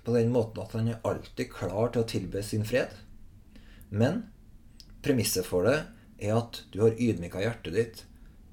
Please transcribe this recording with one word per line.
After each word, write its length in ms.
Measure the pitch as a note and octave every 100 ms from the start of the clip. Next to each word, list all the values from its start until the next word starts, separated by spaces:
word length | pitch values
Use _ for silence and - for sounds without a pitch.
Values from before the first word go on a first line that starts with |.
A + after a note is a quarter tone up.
på 120 | - A#2
den 180 | A#2
måten 300 | B2 A2 A2
at 120 | - A2+
han 140 | A2+
er 120 | A2+ G#2
alltid 440 | F#2 - - B2+
klar 400 | - F2+ F#2+ A#2+
til 100 | A#2+
å 40 | A2+
tilby 360 | G#2+ F2+ F#2+
sin 240 | G#2 G#2+ G#2
fred. 240 | B2+ - - - - - - - - - - -
Men 380 | G2+ A#2+ G3+ A3 - - - - - - -
premisset 440 | - B2+ G2 F#2 F2+
for 200 | F2+ F#2+
det 120 | D3 E3 - - -
er 160 | G#2 A2+
at 260 | A#2 - -
du 80 | F#2
har 160 | A2+ A2+
ydmyket 440 | A#2+ F2+ E2+ F#2 G#2
hjertet 300 | A2+ E2+ F2+
ditt 260 | A#2 - - - - - -